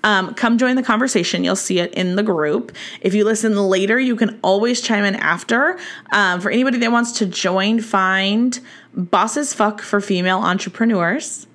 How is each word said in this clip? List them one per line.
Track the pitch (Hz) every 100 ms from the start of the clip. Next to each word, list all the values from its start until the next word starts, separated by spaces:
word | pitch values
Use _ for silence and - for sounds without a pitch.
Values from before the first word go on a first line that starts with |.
um, | 214 202 185
come | 240 233 233
join | 254 254
the |
conversation. | 247 220 262 202 170 175
You'll | 180 190
see | - 185
it | 175
in | - 185 185
the |
group. | 214 175 151 196 - - - -
If | -
you | 202
listen | 208 214 220 202
later, | 196 190 196 233
you | 262 226
can | 214 -
always | 180 196 233 247
chime | - 208 202
in | 190
after. | 156 170 - 226 302 370 - - -
Um, | 208 196 180
for | 185
anybody | 226 262 247
that | 233
wants | 233 233 -
to | 196
join, | - 190 185 196 226
find | 220 196 185 190 196 208 247 240 - - - -
Boss | 175 185 220 294
as | 285
Fuck | - 214 214
for | - 202
Female | 202 185 180 185
Entrepreneurs | 175 185 - - 226 208 170 247 - - -